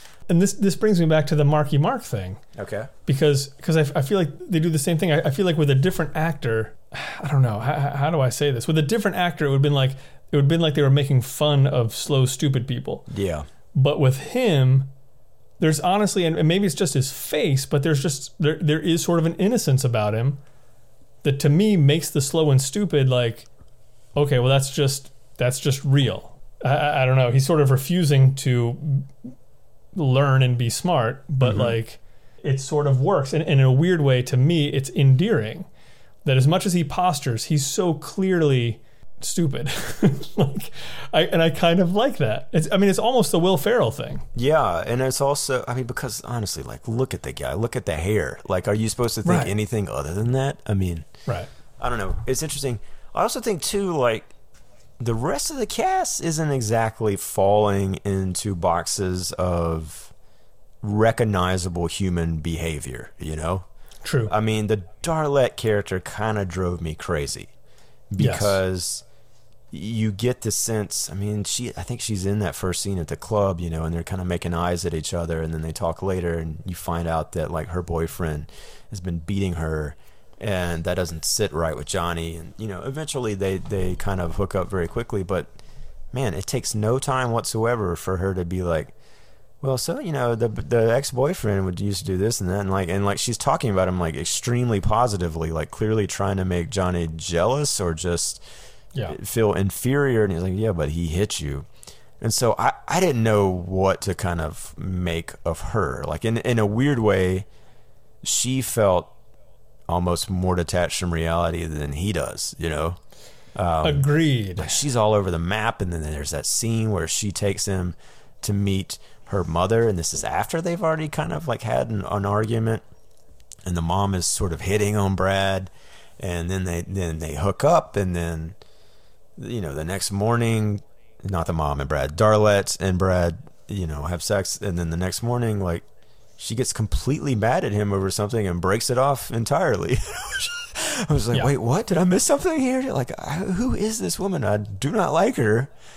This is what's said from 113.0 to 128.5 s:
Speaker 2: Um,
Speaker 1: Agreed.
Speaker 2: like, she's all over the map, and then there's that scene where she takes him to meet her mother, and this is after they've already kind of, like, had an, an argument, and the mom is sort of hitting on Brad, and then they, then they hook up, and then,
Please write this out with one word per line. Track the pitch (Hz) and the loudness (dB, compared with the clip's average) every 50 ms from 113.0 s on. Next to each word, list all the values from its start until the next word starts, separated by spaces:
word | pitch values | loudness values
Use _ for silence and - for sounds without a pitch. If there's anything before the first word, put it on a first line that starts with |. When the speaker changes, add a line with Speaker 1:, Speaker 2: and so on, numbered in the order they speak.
| - - - - - - - - - - - | -12 -20 -20 -18 -20 -18 -18 -20 -20 -14 -6
Speaker 2:
Um, | - 95 87 80 80 78 | -4 -2 0 0 2 0
Speaker 1:
Agreed. | 160 147 143 135 143 147 156 165 151 135 120 104 95 90 - | 0 0 2 2 2 2 4 4 4 2 0 -2 -4 -6 -6
Speaker 2:
like, | - - | -6 -4
she's | - - 143 147 123 | -2 -2 -2 0 2
all | 120 107 107 107 | 2 4 4 4
over | 104 98 92 | 4 2 2
the | 87 82 | 0 -2
map, | 85 87 101 110 107 117 117 - | 0 -2 -2 0 0 -2 -2 -2
and | 101 90 87 | -4 -4 -4
then | 82 | -4
there's | 78 76 78 71 71 69 | -4 -6 -6 -6 -6 -6
that | - 73 - | -6 -6 -4
scene | - - - - 113 113 113 110 110 | -2 -2 -2 -2 0 0 0 0 0
where | 107 90 80 80 | 0 -2 -2 -2
she | - - 104 101 | -4 -4 -4 -4
takes | - - 104 101 95 - - | -4 -2 -2 -2 0 0 -2
him | - 95 92 90 90 87 - - - - - - - - - | -2 -2 -2 -2 -4 -6 -8 -14 -20 -20 -20 -20 -20 -18 -8
to | - - 104 | -4 -2 0
meet | 101 101 101 98 95 92 - - - - - - - - | 2 2 2 0 0 -2 -6 -10 -14 -14 -20 -20 -20 -12
her | - - 101 87 | -4 -4 -2 -2
mother, | 80 80 82 90 95 113 113 117 113 | 0 0 0 2 4 4 4 4 4
and | 101 87 | 2 0
this | 80 - - | -2 -4 -4
is | - - | -4 -4
after | 55 - 87 107 - - 165 | -2 -2 -2 -2 -2 -4 -4
they've | 175 180 170 175 208 | -2 -2 -4 -2 0
already | 160 160 156 156 156 | -2 -2 -2 -4 -6
kind | - - 151 - | -4 -6 -4 -4
of, | - 151 165 147 | -6 -6 -4 -4
like, | 117 - | -6 -4
had | - 113 117 123 131 117 | -4 -2 0 0 0 0
an, | 113 101 90 | -2 -4 -4
an | - - 104 98 | -2 -2 -2 0
argument, | 101 101 104 113 107 117 113 113 113 113 - - - - - - - - - - - - - - - - - - | 0 0 0 0 0 0 0 0 0 -2 -2 -4 -12 -20 -20 -20 -20 -20 -20 -20 -20 -20 -20 -20 -20 -20 -12 -8
and | 90 90 85 | -4 -2 -2
the | |
mom | 82 82 90 95 101 98 98 | 0 0 0 0 0 0 0
is | 92 85 - | 0 -2 -2
sort | - - 104 95 82 | -2 -2 -2 -2 -4
of | 76 | -4
hitting | - 95 98 107 104 101 104 | -2 -2 0 2 2 2 2
on | 107 101 95 95 | 2 2 0 2
Brad, | 92 92 95 98 98 98 98 95 95 95 92 - - - - - - - - - - | 2 2 2 2 2 2 2 0 -2 -4 -6 -14 -18 -20 -20 -20 -20 -20 -20 -14 -10
and | - 90 87 85 82 87 | -6 -4 -4 -4 -4 -2
then | 95 95 92 | -2 -2 -2
they, | 92 87 85 87 - | -2 -4 -4 -4 -4
then | 95 95 90 82 80 80 | -4 -4 -4 -4 -4 -6
they | 80 78 73 | -6 -6 -4
hook | 71 87 98 98 - - | -2 -2 -2 0 2 2
up, | 147 175 160 - - - | 4 4 4 2 0 -2
and | 104 98 92 87 | -2 0 0 0
then, | 87 85 85 82 80 80 82 | -2 -2 -2 -4 -4 -8 -10